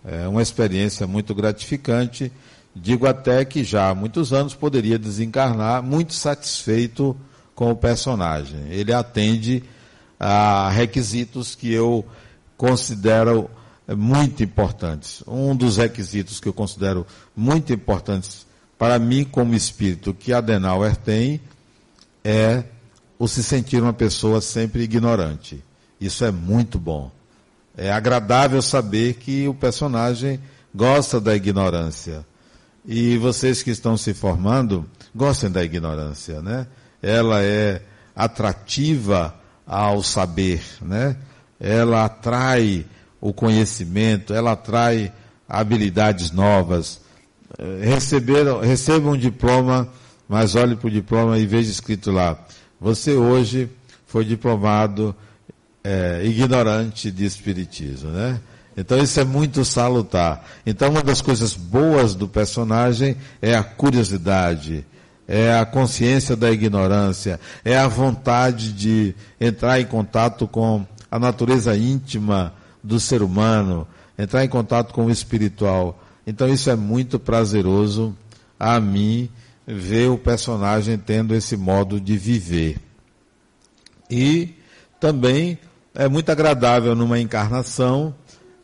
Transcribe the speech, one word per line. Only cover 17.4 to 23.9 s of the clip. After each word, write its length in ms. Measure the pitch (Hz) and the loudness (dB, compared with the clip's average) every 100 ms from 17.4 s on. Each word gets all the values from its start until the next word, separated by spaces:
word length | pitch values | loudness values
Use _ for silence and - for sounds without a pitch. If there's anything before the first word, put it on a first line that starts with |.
| 117 160 139 | 0 0 0
importantes 720 | 113 - 95 - 95 90 - - _ _ _ | -4 0 -2 -2 -6 -6 -18 -20 _ _ _
para 160 | 113 120 | 2 2
mim 260 | 117 131 | 2 0
como 300 | 139 135 120 | 0 0 2
espírito 580 | 113 - - 101 85 98 | 0 -2 -2 -2 -2 -6
que 220 | 92 - | -6 -2
Adenauer 640 | 123 113 104 95 92 107 - | 0 2 0 2 0 0 0
tem 440 | - 107 127 151 - _ _ _ _ _ _ _ | 0 0 0 -2 -10 _ _ _ _ _ _ _
é 400 | 107 110 110 123 120 - - _ _ _ | 0 2 2 0 -4 -16 -20 _ _ _
o 80 | 120 | -2
se 160 | - | -2
sentir 360 | 113 131 113 123 | 0 -2 0 2
uma 140 | 120 | 2